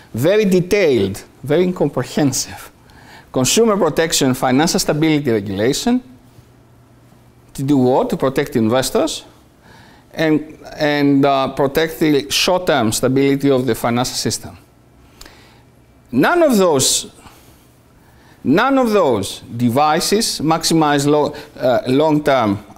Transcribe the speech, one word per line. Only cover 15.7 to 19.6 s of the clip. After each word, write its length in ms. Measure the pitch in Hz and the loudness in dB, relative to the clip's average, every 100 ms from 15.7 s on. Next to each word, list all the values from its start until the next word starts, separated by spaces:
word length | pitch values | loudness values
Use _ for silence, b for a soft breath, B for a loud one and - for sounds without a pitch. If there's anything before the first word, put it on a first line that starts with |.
| _ _ _ _ | _ _ _ _
None 320 | 120 208 349 | 0 2 4
of 140 | 320 220 | 4 4
those, 520 | 185 139 123 - - - B B B B B _ _ _ b b b b | 4 2 0 -2 -6 -16 B B B B B _ _ _ b b b b
none 340 | - 160 254 269 | 0 2 2 2
of 120 | 247 | 2
those 500 | 208 160 110 92 - | 2 2 0 -4 -10
devices 1000 | - 117 | -14 -4